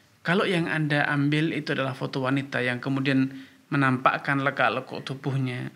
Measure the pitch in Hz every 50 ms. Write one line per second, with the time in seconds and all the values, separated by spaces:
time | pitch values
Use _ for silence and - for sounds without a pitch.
0 | _ _ _ _ _ - 170 202 - - 185 165 165 - - 156 156 147 147 147
1 | - - 147 143 139 143 151 151 156 165 107 151 151 - 143 131 135 135 135 -
2 | 139 135 - 139 131 127 135 139 135 139 - 123 123 127 123 120 - 143 135 135
3 | 135 139 135 135 131 131 - - - - - - _ _ - 143 139 131 127 127
4 | - - 110 160 - 147 143 139 135 139 139 - 127 113 104 127 127 - - -
5 | - - 135 139 - 143 131 135 131 127 123 123 131 131 -